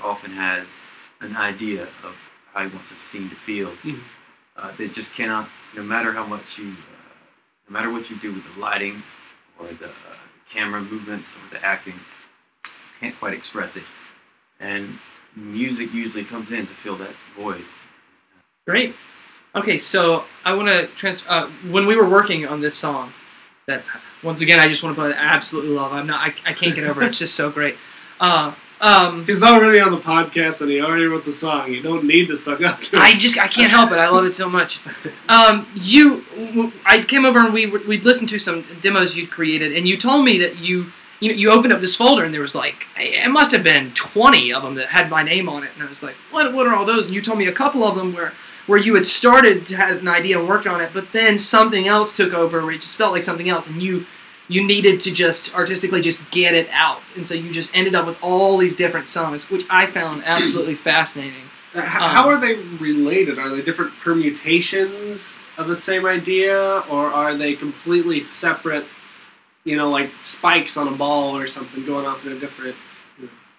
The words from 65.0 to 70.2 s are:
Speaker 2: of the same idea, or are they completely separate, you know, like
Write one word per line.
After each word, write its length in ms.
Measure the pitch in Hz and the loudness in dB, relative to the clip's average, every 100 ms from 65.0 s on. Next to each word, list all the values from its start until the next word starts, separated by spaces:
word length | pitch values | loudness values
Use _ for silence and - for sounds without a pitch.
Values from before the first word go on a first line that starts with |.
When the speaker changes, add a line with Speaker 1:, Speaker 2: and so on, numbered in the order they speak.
| 208 202 - - - - | -10 -10 -10 -12 -14 -10
Speaker 2:
of 100 | 160 | -6
the 80 | 170 | -4
same 300 | - 185 185 | -2 -2 0
idea, 760 | 180 175 190 196 196 196 196 - | -2 0 0 2 2 0 -2 -2
or 180 | 143 147 | -2 -2
are 260 | 147 147 147 | 0 -2 -2
they 180 | 147 | -4
completely 640 | 143 147 139 170 175 170 151 | -4 -8 -8 -2 0 0 -2
separate, 640 | 143 - 170 160 160 151 143 - - - - _ _ _ | -6 -4 -4 -4 -4 -6 -8 -16 -20 -20 -20 _ _ _
you 120 | 160 147 | -6 -2
know, 140 | 147 | 0
like 200 | 139 139 - | -2 -4 -8